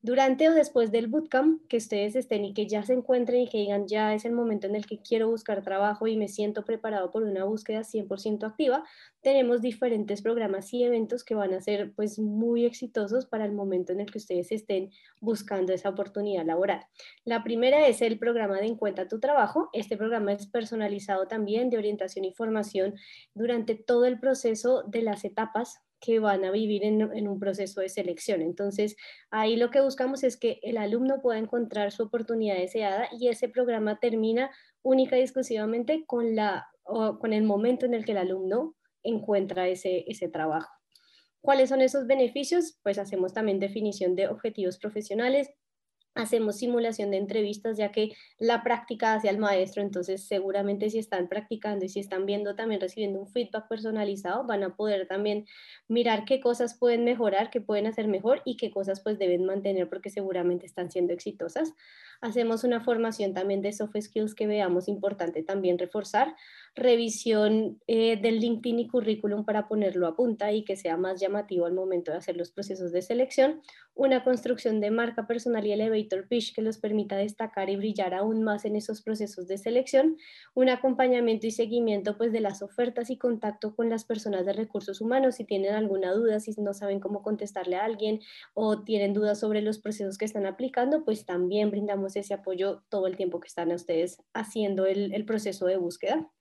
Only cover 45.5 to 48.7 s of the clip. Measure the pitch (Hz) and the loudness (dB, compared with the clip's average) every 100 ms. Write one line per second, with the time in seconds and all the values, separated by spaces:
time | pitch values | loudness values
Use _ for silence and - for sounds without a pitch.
45.5 | _ _ _ _ _ _ - 220 233 214 | _ _ _ _ _ _ -6 0 2 0
46.5 | 208 240 240 233 220 202 190 202 220 208 | -2 0 0 0 -2 -2 -2 0 0 -2
47.5 | 214 226 214 208 208 220 - - _ 226 | -2 -4 -2 -2 0 -2 -4 -20 _ 0
48.5 | 233 233 | 2 0